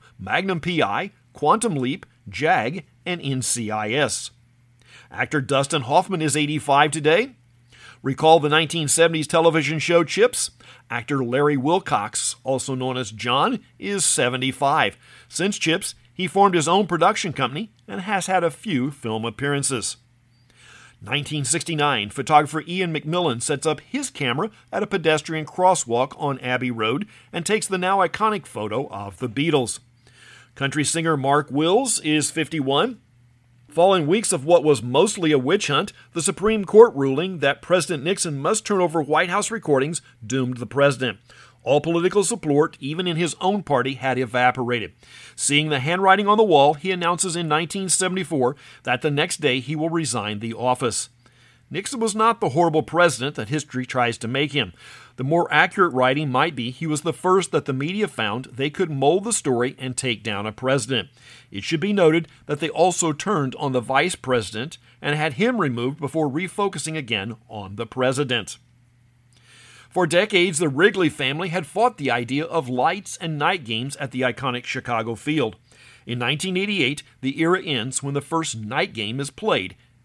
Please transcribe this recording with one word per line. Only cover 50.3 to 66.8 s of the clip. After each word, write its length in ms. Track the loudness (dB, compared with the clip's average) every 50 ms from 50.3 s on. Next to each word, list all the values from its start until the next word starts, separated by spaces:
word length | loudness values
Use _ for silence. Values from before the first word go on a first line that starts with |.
| -6 -6
the 140 | -8 -8 -8
office. 560 | -2 0 0 0 0 0 -2 -2 -4 -8 -8 _ _ _ _ _ _ _ _ _ _ _ _
Nixon 280 | -10 -8 -8 -8 -4 -2
was 160 | -2 -2 0
not 240 | 2 2 2 2 2
the 100 | -2 0
horrible 340 | 2 2 2 4 4 0 0
president 520 | 0 2 4 4 4 2 0 -4 -6 -4
that 140 | -6 -6 -4
history 380 | -4 -6 -6 -6 -6 -6 -6
tries 320 | -4 -2 0 0 0 -2 -4
to 80 | -6
make 240 | -4 -2 -2 -2 -2
him. 220 | -2 -4 -4 -4 -8 _ -20 -20 -20 -20 -20 -20 _
The 80 | -6 -2
more 280 | 0 2 2 2 4
accurate 420 | 4 4 4 4 4 2 2 2 4
writing 360 | 2 2 2 2 0 -2 0
might 260 | 2 2 2 0 -2
be 140 | -6 -8 -8
he 160 | -8 -8 -4
was 160 | -4 -4 -2
the 100 | -2 -4
first 400 | -6 0 2 4 4 4 2 0
that 140 | -2 -2 -2
the 80 | -2 -4
media 340 | -4 -4 -4 -2 -2 -4
found 380 | -4 -2 -4 -4 -2 -4 -6 -8
they 240 | -10 -6 -4 -4 -4
could 220 | -2 -2 -4 -2
mold 320 | -2 2 4 4 4 4 0
the 100 | -2 -4
story 420 | -2 0 0 0 0 0 -2 -4 -8
and 180 | -10 -8 -8
take 240 | -4 -4 -4 -4 -4
down 240 | -4 -6 -4 -4 -4
a 60 | -6
president. 580 | -8 -4 0 0 0 0 0 -2 -4 -4 -4 -6 _ _ -20 -20 -20 -20 -20 _
It 140 | -14 -10 -4
should 160 | -4 -2 -2
be 140 | 0 0 2
noted 340 | 4 6 6 6 4 0 -4 -14 _ _
that 140 | -6 -6 -4
they 100 | -4 -4
also 420 | 0 2 2 2 2 2 0 -2
turned 440 | -2 -2 -2 -2 0 0 0 -2 -4
on 160 | -4 -4 -2
the 100 | -2 -2
vice 320 | -2 2 0 2 2 0 -2
president 640 | -6 -2 0 0 0 0 -4 -8 -8 -8 -8 -12 -18 _ _ _ _
and 140 | -4 -4 -2
had 180 | -2 -2 -4 0
him 260 | 0 0 0 2 0
removed 400 | -2 -2 -2 -2 -2 -4 -4 -4
before 300 | -8 -4 -2 -2 -2 0
refocusing 640 | -2 -4 -6 -6 -4 -2 -4 -2 -2 -6